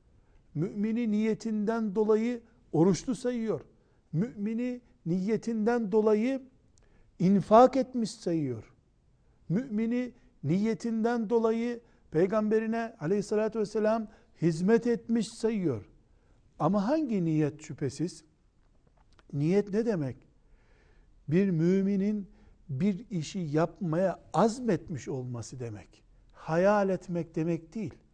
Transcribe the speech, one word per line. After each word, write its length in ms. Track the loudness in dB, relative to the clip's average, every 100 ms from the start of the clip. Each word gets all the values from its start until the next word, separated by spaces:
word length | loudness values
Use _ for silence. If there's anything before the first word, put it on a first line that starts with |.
| _ _ _ _ _
Mümini 560 | -4 -4 -2 -2 -2 0
niyetinden 840 | 0 0 -2 -4 -4 -2 -2 -2
dolayı 460 | 0 2 4 2 -4 -10 _ _
oruçlu 420 | 4 4 4 -2
sayıyor. 460 | -4 -2 -4 -4 -4 -8 _ _ _ _
Mümini 680 | -4 -4 -4 -6 -4 -4 -6 _ _ -4
niyetinden 840 | -2 0 -2 -2 -2 0 0 2
dolayı 500 | 2 4 4 2 -2 -8 _ _ _ _ _ _ -2
infak 580 | 2 4 6 8 8 6
etmiş 340 | -2 -2 -6
sayıyor. 640 | -6 -4 -2 -2 -6 -10 _ _ _ _ _ _ _ -4
Mümini 640 | -2 -2 -2 -2 -2 -4 -10 _ _
niyetinden 840 | -2 0 0 -2 -2 0 0 0 0
dolayı 500 | 2 2 0 -2 -6 -12 _ _
peygamberine 840 | 0 2 2 2 0 0 -4 -4 -6
aleyhissalatü 580 | -2 -2 0 0 0 -2
vesselam 480 | -4 0 0 0 -4 -14 _ -2
hizmet 440 | 0 2 4 4 4
etmiş 420 | -2 0 -2 -2
sayıyor. 640 | -2 -2 0 0 -2 -6 _ _ _ _ _ _ -2
Ama 300 | 0 2 0
hangi 360 | 0 0 -2
niyet 380 | 0 0 0 -4
şüphesiz? 600 | -14 -6 -6 -4 -8 -8 _ _ _ _ _ _ _ _ _ _ -10
Niyet 400 | -4 0 2 0
ne 140 | -2 0
demek? 300 | -2 -4 -8 _ _ _ -20 _ _ _ _ _ _ 0
Bir 220 | 2 2
müminin 800 | 2 4 4 2 0 0 -2 -6 -18 -20 _ -10
bir 420 | -2 -2 -2 -6
işi 280 | -6 -6 -6
yapmaya 840 | -2 0 0 -2 -2 0 0 -2 -4
azmetmiş 760 | 2 2 2 -2 -2 -2 -10 -6
olması 520 | -6 -6 -8 -10 -10
demek. 440 | -10 -12 -16 _ _ -20 _
Hayal 560 | -18 -4 2 4 4 2
etmek 460 | -2 -4 -6 -4
demek 400 | -4 -2 -2 -6
değil. 200 | -10 -10 -10 _